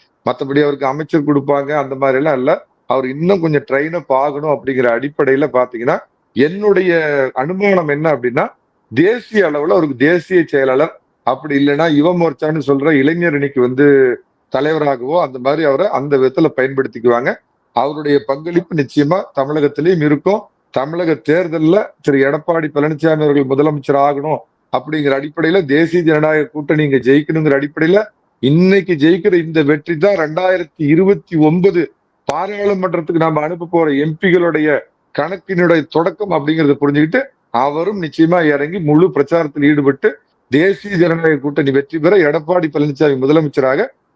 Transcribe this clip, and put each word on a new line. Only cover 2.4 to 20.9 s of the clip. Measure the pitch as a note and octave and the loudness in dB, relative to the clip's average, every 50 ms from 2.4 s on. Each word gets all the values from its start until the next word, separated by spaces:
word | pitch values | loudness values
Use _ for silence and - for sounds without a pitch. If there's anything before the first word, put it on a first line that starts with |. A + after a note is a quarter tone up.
| B2+ C#3 F3 - - _ _ _ _ - | 0 0 -2 -2 -4 _ _ _ _ -4
அவர் | A#2+ C3+ C3 B2+ | -4 -2 -2 -4
இன்னும் | C3+ C#3+ D#3+ F3+ G3+ F#3 E3 | -6 -4 -2 0 0 0 0
கொஞ்சம் | D#3+ D3+ C#3+ - - | 0 0 -2 -2 -2
ட்ரெயின் | C3+ C3+ D3 D#3+ E3 F3 | -2 -2 -2 -4 -6 -8
அப் | D3 - C3+ | -4 -2 0
ஆகணும் | C3 C#3 D3 C#3 C#3+ D3 D#3 C#3+ | 0 0 -2 -4 -4 -4 -2 -4
அப்படிங்கிற | A#2+ G2 C3 C3+ B2+ B2+ A#2+ | -2 -4 -4 -2 0 0 0
அடிப்படையில | A#2 A#2+ C3 D3 D3 - D3 C3 C3+ C3+ D#3 C#3 | 0 0 -4 -4 -4 -2 0 2 2 2 0 0
பாத்தீங்கன்னா | A#2+ B2+ B2 B2 - A2+ A#2 C3+ E3+ A3 - _ _ _ _ _ _ | 0 0 -2 -2 -4 -4 -4 -2 -2 -4 -6 _ _ _ _ _ _
என்னுடைய | A2 C3+ D#3 F3 G3+ G#3 G#3 G3 F#3+ F#3+ F3+ E3+ E3 D#3 D3+ D3 C#3+ C3 B2+ - | 0 0 0 0 -2 0 2 2 2 2 2 0 0 0 0 0 -2 -2 -2 -2
அனுமானம் | - C3 D3+ F#3 F#3+ G3+ G3+ G3 F3+ E3+ D3 C#3+ | -4 -4 -4 -4 -2 0 2 2 2 0 0 -2
என்ன | D3 D#3 E3 | -2 0 -2
அப்படின்னா | D3+ B2+ A#2+ B2 A#2+ D3 F#3+ A#3+ - _ _ _ _ _ _ _ | -2 0 -2 -2 -2 -2 -4 -4 -6 _ _ _ _ _ _ _
தேசிய | A2 A#2 E3 G3 A#3 B3 - - G#3+ G#3 F#3 | -2 0 2 2 0 -2 -6 -4 -2 0 0
அளவுல | D#3+ D3 D3 D3 E3 G3+ | 0 0 -2 -2 0 0
அவருக்கு | F#3 D#3+ D3 C3 A#2 | 0 0 0 0 0
தேசிய | C3+ D#3 F3 F3 - - F#3 F3+ D#3+ | 2 2 2 0 0 0 0 0 0
செயலாளர், | - - C#3 C3+ C3 B2+ C3+ D3+ E3 - - _ _ _ _ _ A#2+ | 2 0 0 0 2 2 2 0 0 -2 -8 _ _ _ _ _ -4
அப்படி | C3 C3 B2+ D3+ C#3+ | -4 -4 -4 -4 0
இல்லைன்னா | C#3 C#3 C#3+ C#3+ C#3+ D#3+ E3+ | 0 2 2 2 2 0 2
யுவ | D3+ C#3+ D3 F3 F#3 | 2 2 2 2 2
மோர்ச்சான்னு | F3 E3+ D#3+ C#3 - - D#3 D#3 D#3+ | 2 0 -2 -2 -2 -4 -4 -2 -2
சொல்ற | C3+ B2+ C#3+ C#3 C#3 D#3+ D#3+ | 0 0 0 0 2 2 2
இளைஞர் | C#3 C3+ D3 E3 F3 F3 E3+ D3 C#3+ | 2 2 2 0 0 0 -2 0 -2
அணிக்கு | C#3 C#3 C#3 C3 | -2 -2 0 0
வந்து | B2 B2 B2+ B2+ D3 C#3+ C#3+ C3+ C3 B2+ A#2+ - - _ _ _ _ _ - | 0 0 2 2 4 4 6 4 4 2 0 -2 -8 _ _ _ _ _ -6
தலைவராகவோ | C3 C#3 D3+ D#3+ D#3 D3+ C#3+ C3+ B2 A#2+ C3 D#3+ F3+ | -4 -2 -2 -2 0 0 -2 -2 -2 -4 -2 -2 -2
அந்த | E3+ C3+ B2+ C3 | -2 -2 -6 -4
மாதிரி | B2 C3+ D3 D#3 D#3+ | -2 -2 -2 0 0
அவரை | D3 C3+ C3+ F3+ G#3+ | 0 2 2 0 0
அந்த | - C3 C3+ D3 C#3+ C3+ | -2 -2 -2 0 2 2
விதத்துல | C3 C3 B2+ - E3 C#3+ - | 2 2 2 2 0 2 2
பயன்படுத்திக்குவாங்க. | - B2+ C3 C#3 C3+ C3 A#2 A2 B2 A2+ B2 A#2+ A#2 B2+ E3 G#3+ - _ _ _ _ _ _ _ | 0 -2 -2 -2 -4 -4 -4 -6 -2 0 2 2 2 0 -2 -4 -6 _ _ _ _ _ _ _
அவருடைய | A#2+ B2 C#3+ D3+ D3+ D3+ D3 C#3+ C#3 C#3 | -2 -2 -2 -4 -4 -2 0 0 0 0
பங்களிப்பு | - C3+ D3 D#3 E3+ E3+ E3+ E3+ - F3 | -2 -6 -6 -6 -4 -4 -4 -4 -2 -4
நிச்சயமா | D#3 C#3 A#2+ - D3 C#3+ C#3+ F3 G3 G3 - - | -4 -4 -2 0 0 0 2 0 -2 -2 -4 -4
தமிழகத்திலையும் | - C3+ C#3 D3+ D#3 D3 C#3+ C#3+ - D3 F3 F#3+ E3 D3 | -4 -4 -2 0 0 0 0 0 0 0 0 2 2 2
இருக்கும். | D3+ D3+ C#3+ - F3+ G3+ A3+ G#3+ - _ _ _ _ - | 0 0 0 0 -2 -2 -2 -4 -10 _ _ _ _ -6
தமிழக | B2+ C3 C#3+ | -4 -4 -4